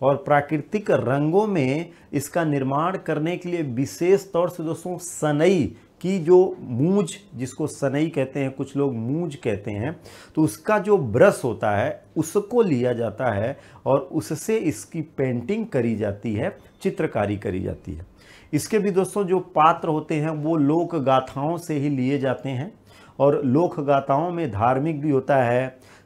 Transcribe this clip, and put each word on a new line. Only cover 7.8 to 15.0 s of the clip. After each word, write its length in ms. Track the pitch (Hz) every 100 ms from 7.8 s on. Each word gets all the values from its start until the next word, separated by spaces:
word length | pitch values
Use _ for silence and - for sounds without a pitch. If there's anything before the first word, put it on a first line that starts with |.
| 139 139 160
कहते 320 | 147 131 147
हैं, 100 | 135
कुछ 260 | 135 135 139
लोग 180 | 143 113
मूंज 380 | 117 156 175 139
कहते 340 | 123 101 -
हैं, 280 | 101 131 165 - - - 156
तो 60 |
उसका 360 | 156 - - 214
जो 180 | 190 202
ब्रश 420 | 127 113 196 -
होता 260 | 127 101 107
है 320 | 101 135 147 - 165
उसको 460 | 151 202 202 247
लिया 300 | 202 123 123
जाता 400 | 117 113 104 127
है 260 | 101 117 143 - - 127
और 120 | 139
उससे 540 | - 160 - 156 - 220
इसकी 440 | 180 - - 165